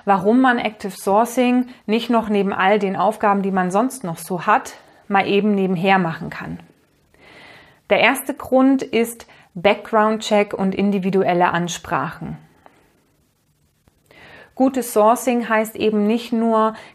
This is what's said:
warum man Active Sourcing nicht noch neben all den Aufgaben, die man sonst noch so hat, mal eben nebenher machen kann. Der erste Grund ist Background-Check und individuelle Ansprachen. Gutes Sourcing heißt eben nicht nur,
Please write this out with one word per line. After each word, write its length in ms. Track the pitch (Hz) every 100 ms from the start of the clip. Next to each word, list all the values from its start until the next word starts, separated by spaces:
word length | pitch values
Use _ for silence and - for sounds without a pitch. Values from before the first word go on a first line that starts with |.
| -
warum 340 | 196 190 247
man 180 | 262 240
Active 380 | 214 - 202 -
Sourcing 720 | - 202 233 247 247 247 247 - -
nicht 240 | 220 233
noch 200 | 233 220
neben 240 | 208 196
all 260 | - 190 214
den 160 | 196 196
Aufgaben, 460 | 190 214 214 202
die 100 | 196
man 200 | 190 180
sonst 320 | 196 254 - 180
noch 120 | 160
so 280 | - 185 214
hat, 300 | 233 - - - _ _
mal 200 | 202 180
eben 260 | 202 208
nebenher 460 | 202 190 185 190 190
machen 300 | 170 160 147
kann. 300 | - - 170 - _ _ _ _ _ - - - - - _ _
Der 100 | 196
erste 360 | 220 269 - 277
Grund 480 | - 262 262 269
ist 420 | - 226 233 - - - _ 180
Background-Check 1000 | 190 208 - 220 214 220 - 208 202
und 220 | - 190 -
individuelle 760 | 202 202 190 196 165 175 175
Ansprachen. 840 | 170 175 - - 151 151 - - 156 - _ _ _ _ _ _ _ _ _ _ _ _ _ _ _ _ - - - -
Gutes 400 | - 262 262 233
Sourcing 560 | 214 214 240 262 240 226
heißt 260 | 220 220 -
eben 300 | 214 214 208
nicht 280 | 226 -
nur, 400 | 233 226 220 220 220 -